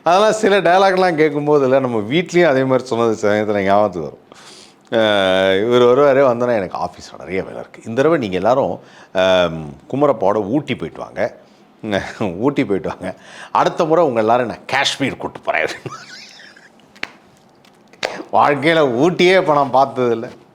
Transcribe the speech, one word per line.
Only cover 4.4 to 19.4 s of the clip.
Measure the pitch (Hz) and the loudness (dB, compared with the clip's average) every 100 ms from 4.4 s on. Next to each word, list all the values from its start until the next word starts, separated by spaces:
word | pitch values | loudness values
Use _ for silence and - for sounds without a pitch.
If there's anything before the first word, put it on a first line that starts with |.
| - - - _ - | -20 -20 -20 _ -6
அஹ், | 117 110 104 95 92 95 95 113 | 0 2 2 2 2 2 2 2
இவர் | 123 | 4
வருவாரு, | 120 127 147 131 | 4 4 4 4
வந்தோடனே, | 139 117 123 | 2 2 0
"எனக்கு | 117 90 - | -2 -4 -6
ஆஃபீஸில் | 87 - - 53 | -8 -10 -20 -18
நிறைய | 69 92 | -10 -8
வேலை | - - | -8 -10
இருக்கு, | - - 117 | -16 -16 -8
இந்த | 117 | -2
தடவை | 143 165 | 0 0
நீங்க | 107 90 | -2 -2
எல்லாரும், | 101 131 98 90 - - - | 0 0 0 -4 -12 -20 -8
ஆம், | 95 92 92 87 80 76 69 - | 0 2 4 2 -2 -12 -16 -8
குமரப்பாவோட | 131 143 113 95 107 98 | 0 0 2 0 0 -2
ஊட்டி | 139 139 90 | -4 -4 -8
போயிட்டு | 82 - | -8 -12
வாங்க, | 57 60 113 - - _ _ _ | -12 -6 -6 -6 -20 _ _ _
<laughs> | 110 98 - - 104 85 | -6 -6 -6 -6 -6 -4
ஊட்டி | 127 139 | -2 -2
போயிட்டு | 107 95 85 | -2 -2 -4
வாங்க, | - 95 - - - - | -10 -12 -14 -18 -20 -4
அடுத்த | - 160 170 | 0 0 0
முறை | 165 165 | 0 2
உங்க | 160 117 | 2 2
எல்லாரும் | 110 120 120 | 2 2 0
நான் | 90 - | -8 -6
காஷ்மீர் | 135 135 - 135 90 | -2 -2 -4 -6 -6
கூட்டு | - - | -12 -10
போறேன்." | - 76 78 - - - - - - - - - - _ _ - - - _ _ _ _ _ _ _ _ - - - | -6 -4 -4 -6 -14 -16 -18 -20 -20 -20 -20 -20 -20 _ _ -16 -16 -16 _ _ _ _ _ _ _ _ -10 -10 -4
வாழ்க்கையில | - 127 143 143 165 | 0 2 2 0 2
ஊட்டியே | 143 117 165 160 180 | 2 2 0 2 4
இப்ப | 190 | 4